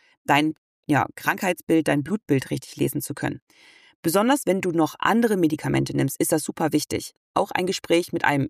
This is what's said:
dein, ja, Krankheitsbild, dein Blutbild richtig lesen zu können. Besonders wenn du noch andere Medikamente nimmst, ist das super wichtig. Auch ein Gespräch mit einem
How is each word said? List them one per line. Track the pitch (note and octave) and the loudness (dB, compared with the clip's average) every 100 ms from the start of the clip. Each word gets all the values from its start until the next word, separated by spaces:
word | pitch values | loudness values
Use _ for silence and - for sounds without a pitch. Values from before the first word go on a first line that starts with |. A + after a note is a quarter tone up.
| _ _ | _ _
dein, | - C#3+ D#3 - _ _ - | 0 2 2 -2 _ _ 0
ja, | C#3 - | 0 0
Krankheitsbild, | - - F#3+ F#3+ F3+ - E3 D#3 | -4 -4 -2 -2 -4 0 2 2
dein | D3 | 0
Blutbild | C#3+ G#3 - C#3 - | 0 -4 0 -2 -2
richtig | C#3 - - | -8 -8 -4
lesen | C#3 C#3+ | -4 -4
zu | - | -8
können. | - C3 - _ _ - - _ _ | -6 -6 -8 _ _ -20 -20 _ _
Besonders | E3 F#3 A#3 C#4+ | -2 2 2 2
wenn | - F#3 | 2 0
du | F#3 | 0
noch | E3 D3+ - | 0 0 0
andere | D3+ G#3+ A#3 G3 | 0 2 2 2
Medikamente | D#3+ D#3 C#3 C#3 C3+ C#3 | 2 0 -2 0 0 0
nimmst, | C#3 - | -2 0
ist | D#3+ | 0
das | D#3 | 0
super | - - D#3+ | -2 -2 0
wichtig. | D3+ - - - _ _ | 0 -2 -6 -8 _ _
Auch | - F#3+ | -4 -2
ein | - F#3 | -2 -4
Gespräch | - - E3+ F3 | -4 0 0 0
mit | E3+ | 0
einem | - C#3+ | 2 2